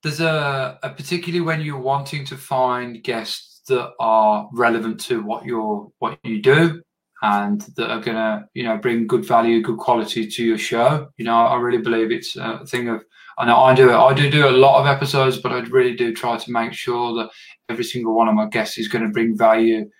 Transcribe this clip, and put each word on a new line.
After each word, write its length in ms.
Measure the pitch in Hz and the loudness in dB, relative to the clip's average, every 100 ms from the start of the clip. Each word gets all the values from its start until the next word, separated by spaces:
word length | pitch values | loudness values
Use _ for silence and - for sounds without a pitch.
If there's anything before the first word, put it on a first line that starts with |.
There's 160 | 156 147 | -8 -4
a, 580 | 165 156 143 135 131 - | -2 -2 -2 -4 -6 -8
a 60 | 151 | -14
particularly 500 | - 143 175 175 175 | -12 -8 -8 -4 -4
when 200 | 165 156 | -2 -4
you're 180 | 151 139 | -6 -6
wanting 460 | 127 139 139 151 139 | -4 -4 -4 -10 -10
to 120 | 139 | -16
find 640 | - 131 127 123 120 113 | -6 -2 0 -2 -6 -10
guests 600 | - 117 107 - - _ - | -8 -6 -6 -12 -14 _ -4
that 240 | 123 - - | -4 -4 -4
are 480 | 113 110 107 104 104 | 0 4 4 2 -4
relevant 460 | 117 117 113 110 110 - | 0 0 2 -4 -8 -4
to 180 | 117 | -4
what 220 | 104 110 - | -4 -8 -6
you're, 440 | 117 110 104 104 _ | -6 -4 -6 -8 _
what 220 | 117 - | -8 -8
you 160 | 117 107 | -8 0
do, 440 | 117 147 165 160 _ _ _ _ | 4 4 4 -2 _ _ _ _
and 380 | 107 104 101 104 - - | -2 0 -2 -4 -6 -8
that 120 | 113 | -6
are 120 | 113 | -6
gonna, 460 | 113 113 110 104 - | -6 -4 -2 -4 -8
you 100 | - | -8
know, 140 | 117 110 | -4 -2
bring 300 | 123 117 110 | -2 -2 0
good 180 | 120 104 | -2 2
value, 380 | 117 117 117 | 2 4 2
good 160 | 110 110 | 0 -4
quality 480 | - 120 107 117 107 | 0 0 0 -6 -6
to 160 | - | -2
your 160 | 117 107 | -2 -2
show. 480 | - 117 123 151 143 - | -2 2 2 2 -6 -10
You 80 | 117 | 0
know, 100 | 117 | 2
I 200 | 117 120 | 2 2
really 200 | 120 120 | 0 -2
believe 320 | 113 113 110 | 0 0 0
it's 240 | 117 - - | -4 -8 -10
a 280 | 113 113 - | -10 -10 -8
thing 220 | 123 120 | -6 -4
of, 140 | 107 - _ - - | -6 -10 _ -20 -4
I 60 | 117 | 2
know 100 | 120 | 6
I 160 | 131 | 6
do 160 | 127 127 | 8 8
it. 60 | 113 | 8
I 180 | 131 | 6
do 160 | 135 143 | 4 2
do 180 | 151 139 | 4 4
a 40 | |
lot 280 | 127 135 139 | 6 6 6
of 60 | 139 | 4
episodes, 540 | 139 139 143 131 117 | 0 -2 0 0 0
but 120 | 120 | -4
I 100 | 123 | -6
really 340 | 117 131 123 117 | 0 2 2 0
do 180 | 120 | -4
try 240 | 110 120 117 | -2 -4 -4
to 140 | - | -4
make 220 | 120 117 | -4 -4
sure 420 | 117 - 120 120 117 | -6 -6 -4 -4 -4
that 160 | 110 - - - - | -8 -12 -20 -20 -12
every 140 | 113 | -8
single 300 | 117 127 113 | -6 -4 -2
one 140 | 113 113 | 2 2
of 80 | 107 | 2
my 100 | 107 | 0
guests 320 | 117 107 - | -2 -4 -6
is 100 | 110 | -6
gonna 220 | 117 113 | -4 -2
bring 260 | 110 113 107 | -2 -2 2
value 540 | 113 113 113 110 104 | 2 4 2 0 -4